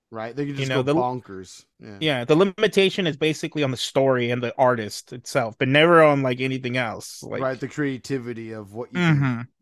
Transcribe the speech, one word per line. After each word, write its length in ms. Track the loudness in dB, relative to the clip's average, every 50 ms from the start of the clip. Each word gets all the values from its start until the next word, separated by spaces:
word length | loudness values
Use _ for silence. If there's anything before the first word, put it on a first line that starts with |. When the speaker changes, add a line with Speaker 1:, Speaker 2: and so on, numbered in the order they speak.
| _ _
Speaker 1:
Right? 220 | -12 -10 -10 -8 -6
They 80 | -6 -6
can 100 | -6 -4
Speaker 2:
You 40 | -4
Speaker 1:
just 100 | -4 -2
Speaker 2:
know, 120 | 0 0
Speaker 1:
go 100 | 0 2
Speaker 2:
the 20 | 2
Speaker 1:
bonkers. 680 | 0 0 -2 -4 -6 -10 -12 -14 -14 -14 -16 -20 -20 _ _ _ _
Yeah. 180 | -20 -18 -10 -4
Speaker 2:
yeah, 240 | -2 -2 -2 -2 2
the 100 | 2 4
limitation 720 | 4 4 2 2 0 0 2 2 2 2 2 2 0 -2
is 100 | -2 -2
basically 460 | 0 0 -2 0 -2 -6 -6 -2 -2
on 80 | -2 -2
the 60 | -2
story 560 | -4 -6 -2 0 2 2 4 2 2 2 0
and 100 | -2 -2
the 100 | -4 -4 0 2
artist 540 | 2 2 2 0 -4 -8 -10 -12 -14 -14
itself, 440 | -16 -16 -12 -4 -2 -2 -2 -2 -2
but 120 | -2 0 4
never 340 | 6 6 6 8 8 8
on, 180 | 8 8 6 4 2
like, 160 | 0 -2 -2
anything 360 | -4 -4 -4 -4 -4 -4 -4
else. 460 | -2 -4 -4 -6 -8 -12 -14 -16 -16
Like 180 | -12 -8 -6 -4
Speaker 1:
Right, 200 | -4 -4 -4 -6
the 80 | -8 -10
creativity 840 | -6 -4 -4 -4 -4 -6 -6 -6 -6 -6 -6 -8 -12 -10 -12 -12
of 240 | -12 -12 -14 -14 -12
what 180 | -12 -12 -8
you 60 | -4 0
Speaker 2:
Mm-hmm. 240 | 2 2 2 2
Speaker 1:
can 260 | 2 0 -2 -4 -8 -14 _ _